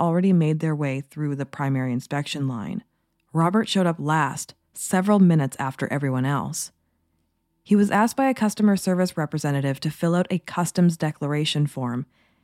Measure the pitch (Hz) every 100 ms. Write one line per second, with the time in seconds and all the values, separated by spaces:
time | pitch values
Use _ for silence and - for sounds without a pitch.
0 | 170 170 190 180 156 156 160 151 143 135
1 | 139 151 147 139 135 - 139 135 131 123
2 | - 143 147 151 135 120 101 214 - _
3 | _ _ _ 160 165 214 220 196 175 165
4 | 147 156 139 151 - - _ - - 185
5 | 196 208 185 160 135 - 135 - - 139
6 | 139 127 131 139 - 156 - _ _ _
7 | _ _ _ _ _ _ - 202 202 202
8 | 226 - 269 254 214 - 208 196 - 180
9 | 180 - 151 156 147 143 135 135 156 -
10 | 170 175 185 175 - - 170 - 175 165
11 | 156 - 143 147 151 151 143 - 127 120
12 | 135 _ _ _